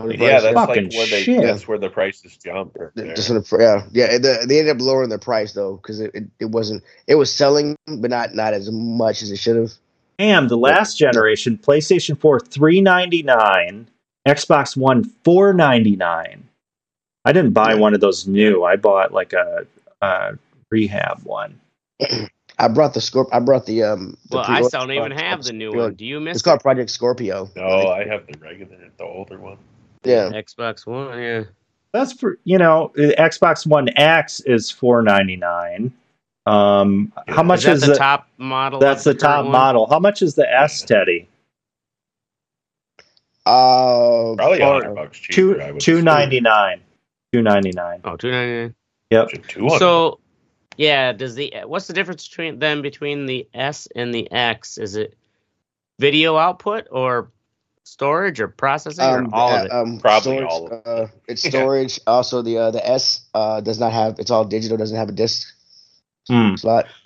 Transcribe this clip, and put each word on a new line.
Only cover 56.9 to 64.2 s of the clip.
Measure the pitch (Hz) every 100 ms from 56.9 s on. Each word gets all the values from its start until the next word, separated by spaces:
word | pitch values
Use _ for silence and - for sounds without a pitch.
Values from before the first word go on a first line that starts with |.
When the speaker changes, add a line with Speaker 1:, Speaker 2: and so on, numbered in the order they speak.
Speaker 4:
or | 131 127 120 117 _ _ _ _ _
storage | _ - 139 160 196 117
or | 98
processing | - 135 151 156 151 131
or | 127
Speaker 1:
Um, | 120
Speaker 4:
all | 110 123
Speaker 1:
uh, | 120
Speaker 4:
of | -
it? |
Speaker 1:
um, | 120 117 113
Speaker 2:
Probably | 113 107 131 135
Speaker 1:
storage, | 131
Speaker 2:
all | 82 82
of |
it. | 113 117
Speaker 1:
uh, | 117 110 _ -
it's | 117
Speaker 2:
<laughs> |
Yeah. | 160
Speaker 1:
storage. | 131 131 135 131 - -
Also, | 123 123 123
the, | 113 113
uh, | 113
the | 113 -
S, | 131 127 - _ 110
uh, | 110 107
does | 104 110
not | 117
have, | 113 110
it's | -